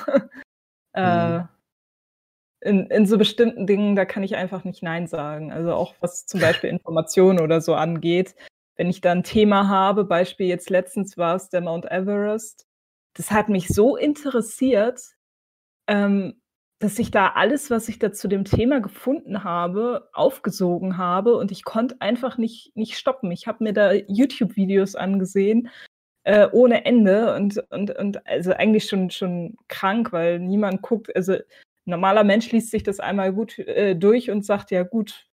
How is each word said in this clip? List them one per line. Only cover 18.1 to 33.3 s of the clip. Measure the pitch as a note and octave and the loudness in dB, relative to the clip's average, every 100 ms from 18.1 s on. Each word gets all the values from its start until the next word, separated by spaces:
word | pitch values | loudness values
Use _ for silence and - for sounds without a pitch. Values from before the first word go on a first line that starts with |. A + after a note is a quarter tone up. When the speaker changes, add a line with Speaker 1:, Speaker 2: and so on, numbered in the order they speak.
Speaker 1:
zu | F#3+ G3+ | -4 -4
dem | G3 | -4
Thema | G3 F#3+ A#3 C#4 | 0 0 2 0
gefunden | G3+ - - D4+ - G3 F#3 | -2 -6 -4 -4 -4 -8 -4
habe, | E3+ F3 F#3+ A#3+ A#3 - | -4 -2 -2 -4 -6 -10
aufgesogen | - A3 - - - F3+ F3 F#3 F3+ | -2 -2 0 -8 -2 -2 -2 -4 -4
habe | F3+ F3+ G#3+ A#3 | -2 0 2 0
und | G3 | -2
ich | F#3+ | -8
konnte | - A3 B3 - | -8 -4 -4 -4
einfach | G3+ A#3+ B3 - | -4 -2 -4 -4
nicht, | A3+ - - - | -6 -6 -16 -10
nicht | G#3 - | -8 -4
stoppen. | - C4 F#3 | -4 -4 -6
Ich | F3 - | -8 -8
hab | A3 | -6
mir | G#3+ | -2
da | G#3 G3+ | 2 4
YouTube-Videos | F#3 - G3+ C4+ - G3 - F#3+ G3 G3 - | 2 0 2 2 2 -4 0 2 2 0 -2
angesehen, | F#3 G3 F#3 G3 G3 A3 A#3+ - - _ _ _ - | -2 -2 0 0 2 2 0 -10 -20 _ _ _ 2
äh, | G#3 G3+ | 6 6
ohne | A3+ B3 A#3 | 8 6 6
Ende | - A#3+ G3+ G3+ A3 A#2+ | 4 4 6 6 2 0
und, | G3+ G3+ - | -2 -4 -8
und, | - G3+ - | -6 -6 -4
und | G2+ G2+ - | -6 -6 -6
also | C#3 F3 | -4 -2
eigentlich | F3+ G#3 G#3+ - | 0 4 2 2
schon, | F#3+ F#3 | -2 -2
schon | - F#3+ F3 E3+ - _ | -4 -6 -6 -8 -14 _
krank, | - F#3+ A3 A#3 | -4 -2 0 -2
weil | E3+ E3+ F3 | -2 -2 -2
niemand | F3+ G3+ G3+ F#3+ | -2 0 0 -4
guckt, | - G#3+ - - | -4 -6 -2 -4
also | F#3 | -2
ein | F#3 - _ _ _ - | -2 -4 _ _ _ -8
normaler | E3+ F#3+ G#3 G#3 | -2 2 4 4
Mensch | G#3 A3+ | 4 2
liest | A3+ G#3+ | -2 -2
sich | G#3+ | -4
das | - G3 | -4 -6
einmal | - G3 F#3+ | -4 -2 -2